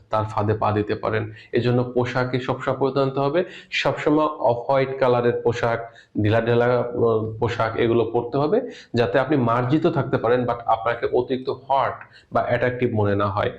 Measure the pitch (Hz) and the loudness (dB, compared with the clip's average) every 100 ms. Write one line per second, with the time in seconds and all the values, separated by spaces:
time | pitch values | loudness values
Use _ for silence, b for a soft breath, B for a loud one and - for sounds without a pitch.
0 | - 110 104 - 104 104 104 104 104 110 | -4 -2 -2 -2 -2 0 0 0 0 -2
1 | 107 110 110 110 B 123 117 123 123 120 | -2 -2 -4 -10 B -2 2 2 0 -2
2 | 117 131 127 127 123 127 - 131 139 135 | -2 -2 -2 -2 -4 -4 -4 -2 0 0
3 | 135 135 139 160 185 B B - 147 127 | 0 0 0 0 -2 B B -4 -2 -2
4 | - 151 - - 113 120 - 135 131 135 | 2 2 2 0 0 0 0 0 0 0
5 | 127 123 120 120 120 117 120 113 - B | 2 4 2 2 0 0 0 -2 -6 B
6 | B - 104 113 113 117 120 123 117 - | B -2 2 2 2 2 4 2 0 0
7 | 113 113 110 110 120 - 113 - 120 113 | 2 2 -2 -4 -4 -2 -2 0 2 2
8 | 110 117 120 139 147 208 B B B 117 | 2 0 0 0 2 0 B B B 0
9 | 117 139 131 147 117 120 123 156 170 147 | 2 2 2 2 2 2 2 2 2 0
10 | 127 123 113 123 120 117 - 113 120 117 | 0 0 2 2 0 -2 0 0 0 -2
11 | 104 120 123 127 131 - - 135 120 - | 0 0 0 -2 -4 -6 -2 0 0 -4
12 | - B B 117 113 123 123 123 123 107 | -12 B B -2 0 0 0 0 -2 0
13 | 104 101 104 101 110 | 0 0 0 0 -4